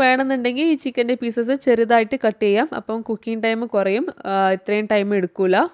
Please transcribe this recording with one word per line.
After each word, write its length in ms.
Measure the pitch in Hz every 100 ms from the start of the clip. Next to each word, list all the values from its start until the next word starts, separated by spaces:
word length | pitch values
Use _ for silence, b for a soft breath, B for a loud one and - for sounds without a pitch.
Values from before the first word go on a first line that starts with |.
വേണമെന്നുണ്ടെങ്കിൽ 600 | 262 254 269 269 240 247 330
ഈ 20 | 294
ചിക്കൻ്റെ 300 | 269 247 240 254
പീസസ് 300 | 233 233 233 269
ചെറുതായിട്ട് 520 | 262 233 226 233 220 269 220
കട്ട് 180 | 208 208
ചെയ്യാം. 220 | 202 311 -
അപ്പം 200 | - 226 220
കുക്കിംഗ് 340 | 214 - 226 226
ടൈം 140 | 226 233
കുറയും, 320 | 202 196 208 349 - -
ആ, 40 | 196 190 190
ഇത്രയും 300 | - 208 214
ടൈം 200 | 208 202 202
എടുക്കൂല. 380 | 180 - 185 190 339